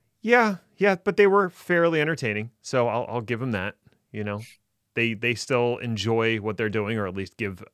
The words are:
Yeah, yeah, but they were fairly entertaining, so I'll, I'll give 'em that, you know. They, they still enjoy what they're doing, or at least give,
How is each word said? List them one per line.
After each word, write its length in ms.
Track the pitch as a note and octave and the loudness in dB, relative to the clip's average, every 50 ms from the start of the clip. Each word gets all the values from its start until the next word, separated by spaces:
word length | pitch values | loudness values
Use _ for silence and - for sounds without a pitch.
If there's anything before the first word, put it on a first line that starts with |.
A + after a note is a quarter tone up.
| _ _ _ _ | _ _ _ _
Yeah, 360 | - G#3+ A#3+ B3 A3+ G#3+ G3 E3+ _ _ _ - | 0 2 4 4 4 2 0 -4 _ _ _ 0
yeah, 180 | F#3+ G3+ F#3+ | 2 2 2
but 220 | F3+ - G#3 F#3 - | 2 -2 -4 2 4
they 100 | G3+ G3 | 6 6
were 220 | F#3+ G3+ G3 F3+ | 6 4 2 2
fairly 500 | - - - - F3+ E3+ E3+ E3+ E3 D#3 | -4 -10 -4 0 2 2 4 4 2 2
entertaining, 520 | D3+ D#3 E3 - C3+ A2 G#2 G#2 G#2+ A#2+ _ _ | 0 0 -2 -2 -2 -2 -2 -2 -6 -8 _ _
so 260 | _ - - B2+ A#2+ A#2 | _ -2 0 2 2 2
I'll, 180 | G#2+ A#2+ - - | 2 -2 -2 -2
I'll 120 | G#2+ B2 | -4 -6
give 200 | A2+ G#2 A#2+ A2 | -4 -4 -4 -4
'em 100 | C3 B2+ | -2 -4
that, 240 | A2 F#2+ F#2 G#2 - _ _ _ _ _ _ _ - | -2 -2 -4 -6 -8 _ _ _ _ _ _ _ -10
you 100 | A2 G#2 | -8 -6
know. 160 | G#2 G2+ G#2 A2 - - _ _ _ _ _ _ _ - | -6 -6 -8 -10 -14 -20 _ _ _ _ _ _ _ -2
They, 200 | A#2+ A#2 A#2 A2+ | -2 0 0 -2
they 220 | G2+ A2+ A#2+ A#2+ | -2 -2 -2 -2
still 400 | A2+ - - C3+ A#2+ A#2+ A#2+ A#2+ - | -2 -2 -2 0 2 2 0 0 -2
enjoy 580 | - A#2+ A2+ G2+ G2 A#2 A2+ A2+ A2+ A2+ A2+ G#2+ | -4 -6 -4 -4 0 0 2 2 2 2 0 0
what 180 | G2+ A2 G#2 | -2 -4 -4
they're 140 | F2 A2+ G#2+ | -2 -2 -2
doing, 280 | G2+ A2 G#2 G#2 A2+ A2 | 0 -2 -2 -2 -2 -2
or 80 | G2+ | -4
at 80 | F#2 F2+ | -4 -4
least 220 | G2 F#2+ F2+ _ | -6 -8 -10 _
give, 260 | - A2 G2 F#2+ F2+ G2 - | -8 -6 -6 -6 -10 -16 -18